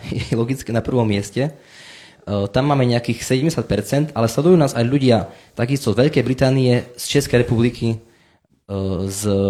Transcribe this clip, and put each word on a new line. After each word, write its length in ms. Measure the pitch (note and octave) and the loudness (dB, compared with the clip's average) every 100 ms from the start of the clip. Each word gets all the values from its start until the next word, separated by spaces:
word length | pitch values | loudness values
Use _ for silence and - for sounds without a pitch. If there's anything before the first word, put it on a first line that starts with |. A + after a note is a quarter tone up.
| - | -8
<laughs> 240 | - - | -8 -4
je 40 | A#2 | -2
logicky 320 | A#2 C3 - | -2 -4 -4
na 160 | A2+ - | -4 -2
prvom 200 | B2+ A2 | 0 0
mieste. 440 | G2+ G2+ A#2+ D3 | 0 -4 -4 -4
E, 20 | - - - - - - - - G2+ G2+ | -6 -20 -20 -20 -20 -20 -16 -6 -4 -2
tam 200 | C3 C#3+ | -2 0
máme 160 | C#3 B2 | 2 2
nejakých 400 | A#2+ B2 A#2 - | 0 -2 -4 -2
sedemdesiat 400 | C3 D#3+ C#3 A2+ | 0 0 -2 -2
percent, 420 | G#2 - C#3 D3+ | -4 -2 -2 -2
ale 160 | A2+ A2+ | -2 -2
sledujú 280 | - D#3+ F3+ | 2 4 4
nás 200 | C#3 B2+ | 4 0
aj 80 | A#2 | 0
ľudia 480 | C#3+ B2+ A2 - - - - | 2 4 2 0 -12 -14 -6
takisto 360 | A#2+ C#3 - | -2 -2 0
z 60 | G2+ D3 | 2 2
Veľkej 180 | C#3 A#2+ | 2 0
Británie, 600 | B2+ C3+ C3+ B2+ B2 - | 2 2 4 4 2 -2
z 100 | - - | -10 -2
Českej 320 | C#3+ - B2 | -2 2 2
republiky, 560 | A#2+ A2+ A#2+ - A#2 A2 | 2 2 0 0 -4 -4
e, 800 | - _ _ _ _ _ - G2 G2 F2+ G2 | -10 _ _ _ _ _ -10 -6 -4 -4 -4
z 120 | G2 G#2 G2 | -4 -2 0